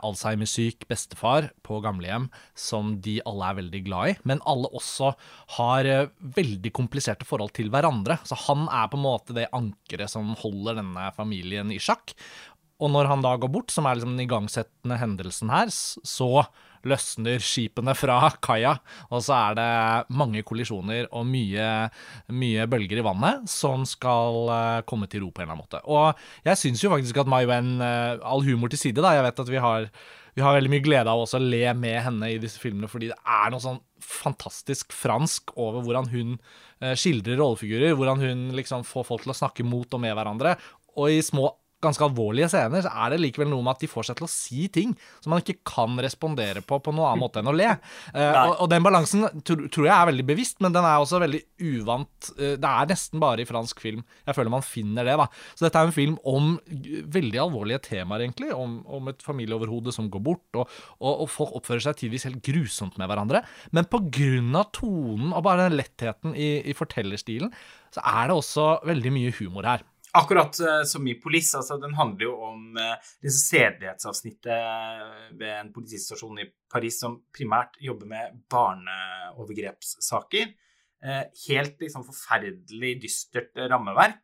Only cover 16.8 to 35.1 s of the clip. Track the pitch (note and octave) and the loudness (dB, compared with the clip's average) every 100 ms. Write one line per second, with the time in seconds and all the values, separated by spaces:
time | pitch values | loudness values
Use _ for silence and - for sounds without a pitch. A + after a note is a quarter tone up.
16.8 | B2+ C3+ - - A2+ B2 - - A2 - | 0 0 0 -2 0 0 0 0 -2 -2
17.8 | B2+ C3+ C3 B2 D3+ - - A2+ B2+ C#3+ | 0 2 4 6 6 2 0 2 4 2
18.8 | - - - B2 A#2 B2+ G#2+ A2 A#2 A#2 | -4 -18 -6 -4 2 4 4 2 2 2
19.8 | A2+ A#2 - B2+ C3 G#2+ - A2+ A#2+ G2+ | 4 2 0 -2 0 -2 -4 -4 -4 -4
20.8 | G2 A#2 A#2+ A#2+ A#2+ C3 G2+ G2+ A2 A2 | -4 -4 -4 -4 -2 0 0 0 0 0
21.8 | A2 - - A2 - B2 B2 A2 A#2 B2 | -2 -6 -20 -18 -8 -2 0 0 2 0
22.8 | G2 A2 A2 F#2 D3+ C4+ A3 - D3 C3 | 0 0 0 2 0 0 -4 -2 -2 0
23.8 | C3 - B2+ A#2+ A#2 A#2 A#2 A#2 A#2 A#2 | -4 -4 0 2 2 0 0 0 0 -2
24.8 | - A2+ G2 G#2 F#2 E2+ E2 D#2+ - D#2 | -2 -4 -4 -6 -6 -8 -8 -10 -10 -10
25.8 | - D3+ D#3 - - - - F#3+ C#3+ A#2 | 2 4 4 2 -8 -4 0 2 2 2
26.8 | G3 D3+ B2 B2+ C3+ C3 B2 A#2+ B2 B2 | 2 2 2 0 4 4 4 2 2 0
27.8 | B2 A#2+ A#2+ A#2 A2+ C3+ C#3 A#2+ A#2+ D3 | 0 0 0 -2 0 2 4 2 0 0
28.8 | C#3 A2+ F3+ D3 B2+ B2+ B2 C3 A#2+ A2+ | 0 4 6 6 4 0 -2 2 2 2
29.8 | G#2+ - - - - - C#3 C#3+ C3 C#3+ | -2 -10 -20 -20 -8 2 6 6 6 4
30.8 | D3 C#3 A2+ A#2 A#2 C3 B2+ A#2+ B2 A#2+ | 6 6 6 2 2 0 2 2 2 2
31.8 | A#2+ A#2 B2 A2 A2+ A2+ A2 - B2 G2+ | 0 -2 -2 -2 -2 -4 -6 -8 -6 -4
32.8 | A2 B2 A2+ - - A2 G#2+ B2+ B2+ B2+ | -6 -6 -8 -6 0 2 2 0 -6 -8
33.8 | _ - - - D3 C3+ - - - C#3 | _ -20 -14 -6 -4 -6 -10 -12 -6 -6
34.8 | - - C3 | -6 -4 0